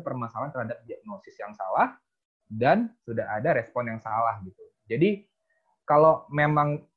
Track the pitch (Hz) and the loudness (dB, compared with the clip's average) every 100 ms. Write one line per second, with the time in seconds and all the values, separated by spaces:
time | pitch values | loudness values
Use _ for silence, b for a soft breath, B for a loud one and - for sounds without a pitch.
0 | 160 127 117 110 139 131 113 - 113 - | -6 -6 -8 -8 -8 -6 -8 -8 -12 -16
1 | 107 98 - - 104 104 95 117 254 - | -14 -16 -16 -16 -14 -10 -2 2 0 -2
2 | _ _ _ _ - 110 127 196 233 - | _ _ _ _ -14 0 2 2 0 -8
3 | - 113 101 107 151 135 113 123 120 113 | -8 -6 -4 -2 0 0 -2 -6 -6 -6
4 | 113 110 113 110 92 - - _ - 117 | -4 -2 -2 -2 -10 -18 -20 _ -6 2
5 | 190 202 - _ _ _ _ _ - 147 | 2 2 -6 _ _ _ _ _ 2 6
6 | 160 156 - 143 147 151 147 147 - | 6 4 0 0 2 2 2 -2 -8